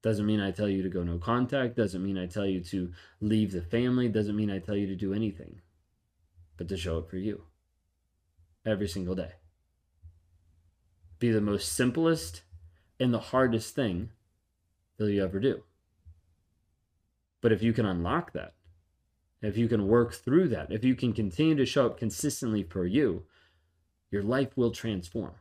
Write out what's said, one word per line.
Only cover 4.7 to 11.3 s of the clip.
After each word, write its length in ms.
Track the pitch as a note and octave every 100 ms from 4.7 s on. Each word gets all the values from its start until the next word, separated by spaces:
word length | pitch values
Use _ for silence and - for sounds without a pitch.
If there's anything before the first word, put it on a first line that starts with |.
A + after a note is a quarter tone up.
| G2+
you 100 | G2+
to 100 | F#2
do 160 | G2
anything, 480 | G2+ A2 F2 - - _ _ _ _ _ _ _ - - -
but 100 | E2+
to 80 | F#2+
show 220 | E2+ E2
up 120 | D#2+
for 60 | F#2
you 280 | G#2 - - _ _ _ _ _ _ _ _ _ _ _ A2
every 240 | G#2 G2+
single 260 | F#2+ F2+ F#2
day. 160 | D#2 - _ _ _ _ _ _ - _ _ _ _ _ _ _ _ _ _ -
Be 120 | A#2+